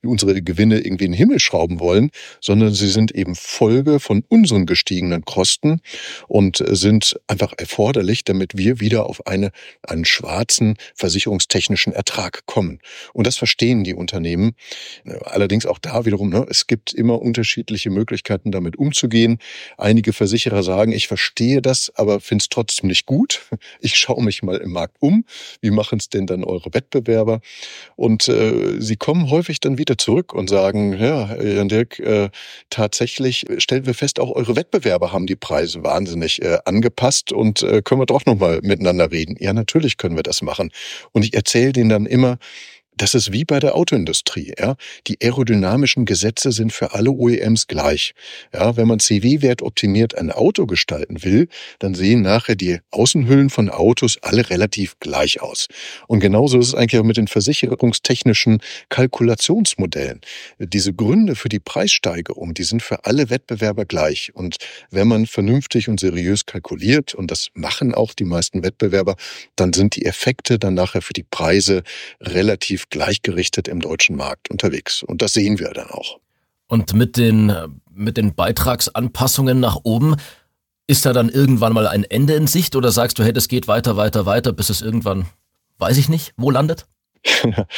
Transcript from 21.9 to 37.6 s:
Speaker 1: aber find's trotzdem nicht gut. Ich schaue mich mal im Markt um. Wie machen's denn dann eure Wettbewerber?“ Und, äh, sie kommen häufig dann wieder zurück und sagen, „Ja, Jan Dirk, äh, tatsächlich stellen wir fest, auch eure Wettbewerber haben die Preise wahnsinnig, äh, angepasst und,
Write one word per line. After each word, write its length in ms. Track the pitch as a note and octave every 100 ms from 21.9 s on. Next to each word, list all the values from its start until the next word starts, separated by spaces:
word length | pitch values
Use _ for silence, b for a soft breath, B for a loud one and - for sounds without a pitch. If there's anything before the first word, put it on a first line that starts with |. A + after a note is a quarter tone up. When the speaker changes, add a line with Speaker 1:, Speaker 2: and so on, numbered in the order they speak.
Speaker 1:
aber 260 | - G#2 G2+
find's 280 | - G#2 -
trotzdem 400 | - A2 - F#2+
nicht 160 | F#2
gut. 380 | - C#3 C4+ - - A2+ B B
Ich 180 | - -
schaue 260 | - B2
mich 180 | A2+ -
mal 140 | F#2 F2+
im 140 | F#2+
Markt 260 | F2 D#2+ -
um. 260 | C#3+ G#3+ - B B B
Wie 100 | G#2+
machen's 380 | G#2+ G#2 G#2+ -
denn 180 | G2+ F#2+
dann 180 | F#2
eure 280 | F2+ F2+ -
Wettbewerber?“ 720 | A2+ - C#3 A#2 A2+ A2 A2+ B B B B B
Und, 320 | B A2+ A2 -
äh, 540 | A2+ A2 A2+ G2 G2+
sie 160 | A2 G#2+
kommen 320 | - F3 C#3+
häufig 320 | D#3 F3 D#3
dann 160 | - C3
wieder 220 | - A2+
zurück 340 | - F#2 -
und 160 | G2 F#2
sagen, 500 | G2 F#2+ G#2 G2+ F#2+
„Ja, 380 | A#2+ D3+ G#2 -
Jan 300 | G#2+ G#2 G2+
Dirk, 300 | A2 A#2 -
äh, 320 | A2 G#2+ G2 B B B B
tatsächlich 720 | - G#2 - A#2+ - B2+ A#2+ - -
stellen 260 | - D3+
wir 80 | C3
fest, 260 | A#2 C#3 -
auch 120 | A#2
eure 260 | A#2+ A#2+ A2
Wettbewerber 560 | - F#3+ A#2 F2+ F2
haben 140 | F#2+ F2+
die 100 | G2
Preise 480 | - D2+ E2 E2+
wahnsinnig, 560 | D#2+ E2 F#2+ E2+ D#2+ -
äh, 160 | F2 F2
angepasst 640 | - G2+ A#2 - B2 - -
und, 320 | A2+ A2 G#2